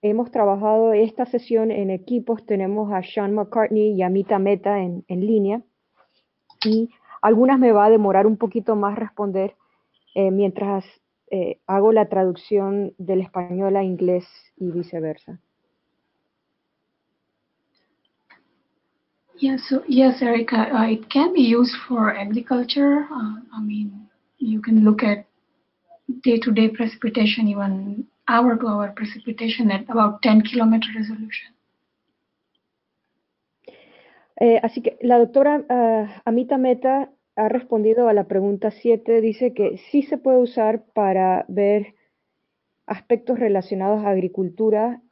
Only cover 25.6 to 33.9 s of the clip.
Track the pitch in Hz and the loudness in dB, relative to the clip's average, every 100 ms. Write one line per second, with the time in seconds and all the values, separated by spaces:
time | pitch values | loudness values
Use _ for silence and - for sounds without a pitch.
25.6 | _ _ _ - - 254 - 233 233 214 | _ _ _ -20 -12 -4 0 2 2 2
26.6 | 220 220 226 - 226 220 214 220 214 202 | 2 2 -6 -4 -6 0 0 2 0 0
27.6 | 196 190 196 208 - _ - 233 247 226 | -4 -4 -6 -10 -12 _ -2 2 2 0
28.6 | 226 208 202 - 214 226 - 220 226 - | -2 -4 -4 -8 -12 -10 -12 -8 -6 -4
29.6 | 220 196 - 226 208 208 247 214 214 254 | -4 -4 -4 0 0 0 4 4 4 0
30.6 | 226 226 - 220 214 214 220 - - _ | 2 2 -2 -8 -8 -8 -12 -14 -16 _
31.6 | _ _ _ _ _ _ _ _ _ _ | _ _ _ _ _ _ _ _ _ _
32.6 | _ _ _ _ _ _ _ _ _ _ | _ _ _ _ _ _ _ _ _ _
33.6 | - _ _ | -20 _ _